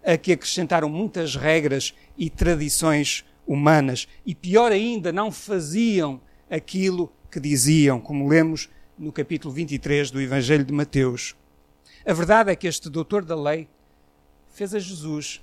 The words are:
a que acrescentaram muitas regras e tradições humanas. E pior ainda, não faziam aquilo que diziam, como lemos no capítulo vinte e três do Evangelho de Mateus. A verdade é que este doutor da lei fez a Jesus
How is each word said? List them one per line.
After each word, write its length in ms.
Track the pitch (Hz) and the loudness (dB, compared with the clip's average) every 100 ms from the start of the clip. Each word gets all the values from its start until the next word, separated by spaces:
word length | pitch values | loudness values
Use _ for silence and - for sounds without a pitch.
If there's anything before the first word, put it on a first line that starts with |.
a 140 | - 165 | 0 0
que 140 | 185 | 2
acrescentaram 580 | 175 - - 160 175 151 | 0 0 -4 0 0 0
muitas 460 | 156 214 180 160 135 | -4 -6 -4 -6 -2
regras 580 | 143 160 147 135 - - _ - | 2 2 2 -2 -4 -10 _ -8
e 100 | 165 | -8
tradições 960 | - 165 165 147 - 160 147 143 - - _ - | 0 2 2 0 0 2 2 0 -4 -8 _ -4
humanas. 640 | 143 147 156 135 117 - - - | 2 4 4 4 -2 -8 -12 -10
E 80 | |
pior 380 | 165 180 202 240 | -10 2 4 4
ainda, 400 | 202 226 233 170 | 2 0 -4 -4
não 200 | 170 214 | -2 -4
faziam 880 | - - 196 147 185 233 196 151 131 _ _ _ | -6 -6 -6 -4 0 2 2 0 -4 _ _ _
aquilo 640 | 165 - 185 190 180 170 _ - | -8 -6 -2 -2 0 -4 _ -14
que 100 | - | -8
diziam, 600 | 143 143 127 160 143 127 | -2 2 4 6 6 4
como 280 | - 147 139 | -4 -4 4
lemos 400 | 160 160 156 - - - - | 4 4 0 -10 -16 -20 -14
no 140 | 151 | -12
capítulo 420 | 151 143 160 156 | -8 -6 -6 -8
vinte 200 | 135 160 | -8 -6
e 60 | 143 | -6
três 300 | - 143 139 | 0 0 0
do 100 | 131 | -4
Evangelho 460 | 135 135 123 151 135 | -2 -2 2 2 2
de 80 | |
Mateus. 600 | 143 147 139 131 120 - - _ _ _ _ _ _ - | -2 -2 0 0 -2 -10 -14 _ _ _ _ _ _ -4
A 80 | |
verdade 380 | 165 170 214 208 | -2 4 4 4
é 40 | 180 | 0
que 120 | 175 | -2
este 220 | 156 165 | -6 -8
doutor 340 | 151 160 208 | -8 -4 -4
da 120 | 170 160 | -4 -4
lei 340 | 147 156 156 _ _ _ _ _ _ _ _ | -2 -4 -6 _ _ _ _ _ _ _ _
fez 220 | - 202 | -12 -8
a 60 | 208 | -6
Jesus 600 | 185 180 151 151 143 - | -8 -12 -8 -8 -8 -14